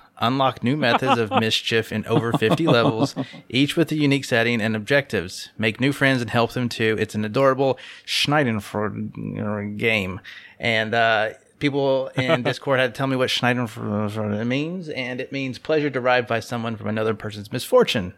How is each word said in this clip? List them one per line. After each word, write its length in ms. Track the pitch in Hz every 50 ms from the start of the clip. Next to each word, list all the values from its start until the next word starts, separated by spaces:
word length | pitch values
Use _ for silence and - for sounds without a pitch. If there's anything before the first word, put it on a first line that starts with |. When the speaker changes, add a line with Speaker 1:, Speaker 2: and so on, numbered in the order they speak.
| - _ _ -
Speaker 1:
Unlock 440 | 110 117 131 139 135 127 127 - -
new 140 | 120 143 151
methods 400 | 139 117 120 - 135 135 127 117
of 120 | 113 101
Speaker 2:
<laughs> 80 | 262 247
Speaker 1:
mischief 500 | 110 110 - - - - 117 113 110 -
in 140 | 113 107 104
over 260 | - 113 117 113 117
fifty 340 | 113 - - - 165 151 165 156
levels, 480 | 127 117 113 135 110 110 135 - - - 127 - - - - _
each 260 | - 127 143 143 -
with 160 | 170 156 139
a 40 | 156
unique 280 | 156 147 139 139 139 127
setting 380 | - 127 113 113 117 120 113
and 140 | 104 113 110 110
objectives. 720 | 104 - 143 143 135 - - 95 82 - - - - - - -
Make 240 | 107 113 107 -
new 100 | 127 143
friends 300 | 139 - 143 135 135 123
and 80 | 120 107
help 240 | - 120 117 - -
them 160 | 127 123 117
too. 260 | - - 113 110 110 -
It's 160 | 107 - -
an 100 | 107 107
adorable 520 | 104 104 135 139 135 131 127 139 135 123 - - - - - -
Schneidenfreude 1700 | - - - - - 147 156 143 120 113 104 104 - - 104 107 101 107 110 107 107 - 110 107 104 98 104 107 104 104 104 101 104 104 104
game." 440 | 123 113 110 107 95 92 92 - - - - - - - - _
And, 340 | - 117 117 110 110 110 113
uh, 360 | 117 113 113 110 104 107 110 - - _ _ _ _
people 480 | 143 143 135 143 139 135 135 131 131 135 -
in 280 | 131 127 127 131 123 117
Speaker 2:
<laughs> 0 |
Speaker 1:
Discord 360 | 143 127 - - 143 135 127
had 140 | 131 123 110
to 40 | -
tell 100 | 139 135
me 80 | 131
what 140 | 127 127 117
Schneidenfreude 1160 | - - 131 123 123 123 123 107 113 113 113 110 104 104 107 101 107 110 107 104 104 104 113 120
means, 420 | 127 139 151 165 180 190 165 151
and 300 | - 127 123 123 127 123
it 100 | 127 -
means 260 | 139 135 135 131 117 -
pleasure 300 | - - 156 156 147 147
derived 380 | 131 131 120 127 123 127 120 -
by 120 | 113 113
someone 360 | - - 127 117 113 117 113
from 120 | 107 107 104
another 260 | 110 110 110 110 110
person's 380 | 104 - 107 104 104 101 -
misfortune, 600 | 123 123 - - 254 247 220 - - 117 90 90 -